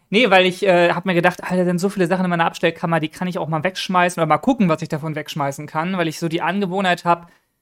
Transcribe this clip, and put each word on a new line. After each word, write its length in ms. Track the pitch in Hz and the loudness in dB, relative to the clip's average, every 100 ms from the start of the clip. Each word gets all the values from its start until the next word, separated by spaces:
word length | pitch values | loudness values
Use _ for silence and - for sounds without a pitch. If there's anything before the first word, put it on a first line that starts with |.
| - | -2
nee, 200 | 202 240 | 2 6
weil 160 | 190 185 | 6 4
ich, 180 | 180 196 | 2 2
äh, 240 | 175 170 | 4 4
hab 140 | 170 190 | 0 0
mir 80 | |
gedacht, 280 | 175 180 170 | 2 2 0
Alter, 220 | - 180 | -4 0
sind 160 | 180 180 | 0 0
so 80 | 196 | -2
viele 200 | 196 175 | 0 0
Sachen 180 | 185 185 | 0 0
in 40 | |
meiner 160 | 170 170 | 0 -2
Abstellkammer, 540 | - 170 170 170 165 | 0 -2 -2 -2 -2
die 80 | 151 | -2
kann 220 | - 180 | -6 -6
ich 80 | 175 | -4
auch 80 | 156 | -4
mal 160 | 160 | -2
wegschmeißen 560 | 185 190 - 185 175 175 | -4 -4 -2 2 2 0
oder 60 | 160 | 2
mal 100 | 151 | 2
gucken, 280 | - 277 185 | 2 2 2
was 140 | 156 | 0
ich 80 | 156 | -4
davon 260 | 156 160 156 | -6 -6 -8
wegschmeißen 520 | 147 160 139 139 151 | -8 -6 -6 -6 -8
kann, 300 | 156 170 190 | -6 -4 -2
weil 120 | 160 | -4
ich 100 | 151 | -4
so 80 | 170 | -4
die 140 | 165 | -2
Angewohnheit 640 | 160 196 196 190 185 170 175 | -2 -2 -2 -2 -2 0 0
hab, 260 | 170 - _ _ _ | -2 -2 _ _ _